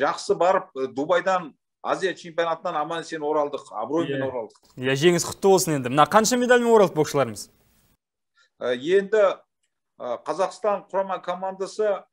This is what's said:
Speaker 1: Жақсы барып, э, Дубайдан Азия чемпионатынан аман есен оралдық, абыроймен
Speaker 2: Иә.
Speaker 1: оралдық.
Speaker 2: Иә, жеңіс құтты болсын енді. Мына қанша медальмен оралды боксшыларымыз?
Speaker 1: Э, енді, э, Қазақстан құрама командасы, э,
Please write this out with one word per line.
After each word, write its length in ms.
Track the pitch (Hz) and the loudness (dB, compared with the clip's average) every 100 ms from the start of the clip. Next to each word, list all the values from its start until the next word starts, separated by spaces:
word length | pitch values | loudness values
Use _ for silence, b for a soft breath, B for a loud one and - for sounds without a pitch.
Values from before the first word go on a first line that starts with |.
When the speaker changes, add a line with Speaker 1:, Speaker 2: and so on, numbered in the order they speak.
Speaker 1:
Жақсы 340 | 147 170 - | -4 -2 -2
барып, 360 | 170 175 190 - 131 | 0 2 2 -2 -8
э, 80 | 131 | -8
Дубайдан 640 | 135 160 175 185 185 160 _ _ _ | -4 0 0 0 -2 -4 _ _ _
Азия 320 | 117 151 180 | -6 -2 -4
чемпионатынан 600 | - 170 165 170 160 180 | -6 -10 -4 -4 -2 -4
аман 280 | 156 156 165 | -4 -6 -8
есен 180 | 147 160 | -10 -8
оралдық, 460 | 147 156 143 139 - | -2 -2 -2 -6 -10
абыроймен 520 | 104 117 160 160 135 | -10 -4 -4 -4 -4
Speaker 2:
Иә. 80 | 131 | -6
Speaker 1:
оралдық. 320 | 127 107 _ _ - | -6 -10 _ _ -6
Speaker 2:
Иә, 160 | 127 139 | -2 2
жеңіс 300 | 175 170 - | 4 2 -2
құтты 220 | - 196 | 0 4
болсын 240 | 185 165 147 | 4 4 -2
енді. 140 | 123 | 0
Мына 160 | 143 147 | 4 6
қанша 300 | 214 220 247 | 6 4 2
медальмен 340 | 247 247 233 | 4 4 6
оралды 220 | 226 175 | 6 6
боксшыларымыз? 560 | 156 143 143 120 101 - _ _ _ _ _ _ _ _ _ _ - | 2 0 0 -2 -4 -16 _ _ _ _ _ _ _ _ _ _ -8
Speaker 1:
Э, 140 | 120 127 | -4 -4
енді, 600 | 147 196 196 214 190 - _ _ _ _ _ - | 2 2 2 2 2 0 _ _ _ _ _ -12
э, 180 | 123 113 | -8 -8
Қазақстан 640 | - 156 185 - 214 202 - | -6 -4 -4 -2 -4 -4 -4
құрама 300 | 185 190 175 | -6 -4 -6
командасы, 600 | - 185 190 190 185 - | -8 -8 -8 -8 -8 -4
э, 160 | 214 185 - | -4 -4 -8